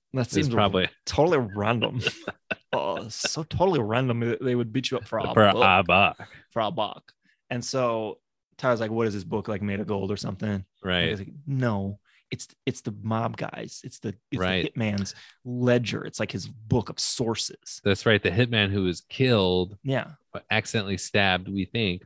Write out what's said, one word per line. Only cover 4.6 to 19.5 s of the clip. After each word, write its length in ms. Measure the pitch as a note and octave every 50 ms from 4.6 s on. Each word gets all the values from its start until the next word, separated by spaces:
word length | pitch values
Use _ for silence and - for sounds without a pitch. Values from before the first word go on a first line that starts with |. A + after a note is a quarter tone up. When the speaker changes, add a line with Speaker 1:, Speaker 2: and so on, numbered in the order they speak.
| A#2+ A2+ G#2+
Speaker 1:
beat 180 | C3 B2 -
you 80 | C3+ A#2+
up 80 | -
for 120 | - - A2
a 140 | G2 - -
Speaker 2:
For 180 | - G#2+ G2+ F#2+
Speaker 1:
book. 120 | A2 F#2+
Speaker 2:
a 180 | F#2+ F#2 F#2 G2
buck. 460 | E2+ F2 F#2+ G2+ - - - - - - - - _ -
Speaker 1:
For 80 | A#2 A2
a 80 | G#2
buck. 420 | F#2 A2+ G#2+ G2 - - - _ _ _ _ _ _ _ _ -
And 160 | B2+ B2 A2
so 540 | - - C3+ B2+ A#2+ A#2 A2+ A2 G#2+ - - _ _ _ _ _ _ _ -
Tyler's 220 | - C3 B2 A2+
like, 100 | A#2 A2
"What 160 | A2 A2+ A#2
is 80 | A2+ G2
this 100 | G#2 F#2
book, 240 | - A#2 G#2+ G2 -
like, 140 | G#2+ F#2+ G2+
made 180 | G2+ G2 G2
of 60 | G#2+
gold 240 | E2+ G#2 G2 G2 F#2+
or 60 | G#2
something?" 320 | G2 - - G2+ F#2+ - G#2+
And 140 | G2+ G2 F#2+ - _ _ -
Speaker 2:
Right. 260 | F#2+ F2+ F2+ E2+ E2
Speaker 1:
he's 100 | D#2 G2
like, 120 | G2 - - D3+ C#3+
"No, 540 | - C#3 C3 B2+ A#2+ A2 G2+ G2 G2 G2+ - _ _ _ _ _ _
it's, 180 | - G#2+ - - _ _ _
it's 140 | - A#2+ - -
the 120 | B2 G#2 G#2 G#2
mob 340 | A2 A2 A2+ A2+ A2+ A2+
guys. 440 | - - - - - A2+ G#2+ - - -
It's 140 | - - -
the, 140 | - G#2+ - - _ _
it's 100 | - -
Speaker 2:
Right. 240 | F#2 F#2 F#2+ F#2 E2+ - -
Speaker 1:
the 60 | -
hitman's 340 | A2+ G#2+ G#2 G2+ G2 - - - - - - _ -
ledger. 600 | B2 B2 B2 B2 B2 B2 B2 B2 G2+ A2+ A2+ -
It's 140 | - - -
like 120 | A2 G#2 -
his 160 | G#2+ F#2+ G#2+
book 400 | - - - A2 C#3 B2 G2+ -
of 80 | - -
sources." 800 | - - - - B2 A2+ A2+ - - - - - _ - - - -
Speaker 2:
That's 200 | G#2 G2 - -
right. 180 | B2 A2 G2+ -
The 80 | G2
hitman 400 | F2 G2+ B2 A#2+ A#2 A2 G#2 G2
who 120 | G2 G2+ F#2+
was 200 | F#2 F2 - - -
killed, 680 | - - C3 C3 B2 G#2+ F#2+ F#2